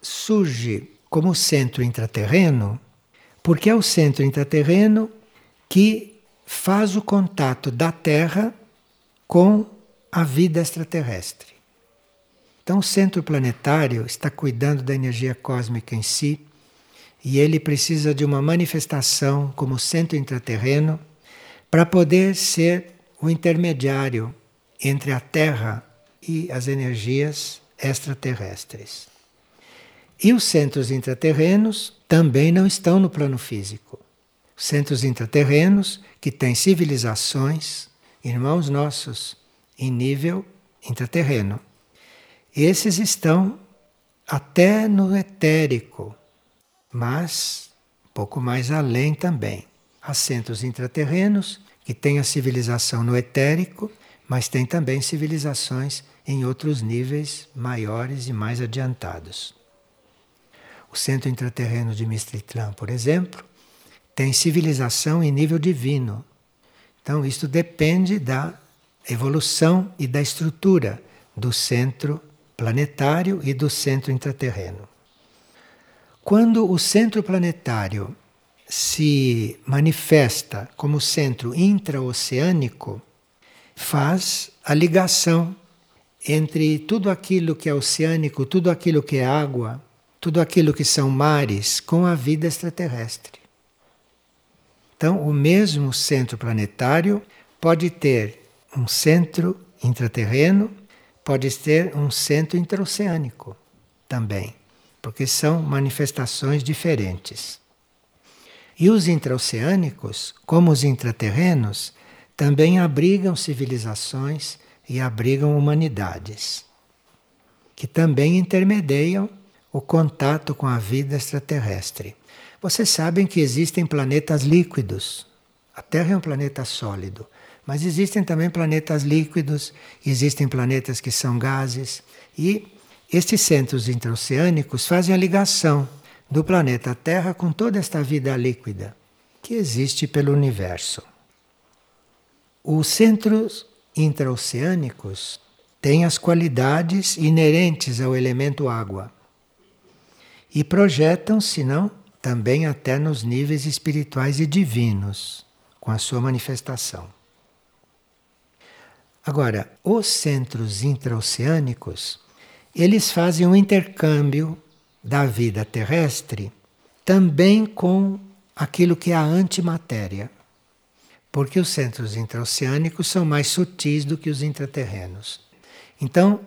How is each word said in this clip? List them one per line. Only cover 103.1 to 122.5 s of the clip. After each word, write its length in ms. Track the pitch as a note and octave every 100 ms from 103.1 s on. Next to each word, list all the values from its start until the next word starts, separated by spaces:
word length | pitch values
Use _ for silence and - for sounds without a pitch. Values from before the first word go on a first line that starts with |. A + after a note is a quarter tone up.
| E3 C3+ - - - _ _ _ _ -
também, 440 | B2+ G#2+ G2 G#2+ - _ _ _ _
porque 260 | A2+ - C3
são 360 | - D3+ E3
manifestações 1000 | D#3 C#3 C#3 C3 C#3+ - B2+ - C#3 D3
diferentes. 960 | C3 D3+ E3+ C3+ G2 F2+ - - - - _ _ _ _ _ _ _ _ - - - -
E 120 | F3
os 160 | A3 E3+
intraoceânicos, 1300 | E3 C3 B2+ - A2+ C3 F#3+ D#3 - G#2 - - -
como 280 | - E3 E3+
os 100 | C#3+
intraterrenos, 1080 | C#3+ B2+ A#2+ A2 A2 G#2+ F3+ D#3 G#2+ G#2 - - - - _ -
também 440 | D3 C#3+ D#3+ F3+
abrigam 560 | E3+ C3+ E3+ G3 F#3 E3+
civilizações 1200 | - B2+ C3 B2 A2 G#2+ - C3 C#3 D3+ - - _ _ -
e 100 | B2+
abrigam 560 | B2+ A2 A#2 C3+ D3 D3
humanidades, 1080 | C#3+ D3+ D#3+ G#2+ F#2+ F2 F#2 G#2 - - - _ _ _ _ _ _ _ _ _ _ -
que 100 | A#2+
também 500 | - E3 C3+ D3 F3+
intermediam 920 | F3+ F#3 F#3+ G#3 D3+ C#3 D#3+ F#3+ G#3 - _ _ _
o 80 | C#3+
contato 760 | - E3 D#3 - C#3 D3+ D3+
com 120 | C#3+ C3+
a 120 | A#2+
vida 380 | G2+ C3 C#3 C#3+
extraterrestre. 1000 | - C#3+ - D3 G#2+ F#2+ - - G#2 - _ - -